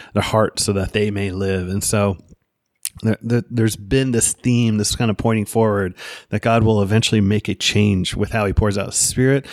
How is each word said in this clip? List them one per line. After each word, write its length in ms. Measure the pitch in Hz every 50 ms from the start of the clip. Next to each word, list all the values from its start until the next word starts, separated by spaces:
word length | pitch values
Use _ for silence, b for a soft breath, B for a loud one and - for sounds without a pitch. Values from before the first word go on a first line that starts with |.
| B B B
their 100 | 104 -
heart 360 | - - 110 110 - - -
so 140 | - - 101
that 200 | 98 95 95 -
they 180 | 110 104 107
may 200 | 104 98 101 98
live. 360 | 90 95 98 95 95 95 90 90
And 140 | 95 101 -
so 340 | - - 104 101 101 92 - - _ - _ _ _ _ _ _ _ _ _ _ - - -
there, 160 | - 110 104 -
there, 220 | - 117 120 120 - -
there's 260 | 117 120 110 110 104
been 360 | - 104 98 135 135 135 131
this 220 | 120 113 - - -
theme, 440 | - - 127 123 120 120 113 107 104
this 180 | 104 - -
kind 140 | - 127 113
of 80 | 101 -
pointing 280 | - 117 113 110 104
forward 500 | - - 113 110 107 101 101 98 90 92 B B B B B B B
that 120 | - 104 -
God 200 | 120 113 117 110
will 180 | 110 107 104
eventually 400 | 101 95 107 113 - - 117 110
make 280 | 98 98 107 110 - -
a 60 | 95
change 600 | - - - - 104 104 104 98 92 90 - -
with 160 | 95 101 -
how 140 | - 113 104
he 80 | 98 92
pours 240 | - 110 104 98 101
out 80 | 98
his 100 | - -
spirit, 520 | - - - - 127 127 131 139 139 131 B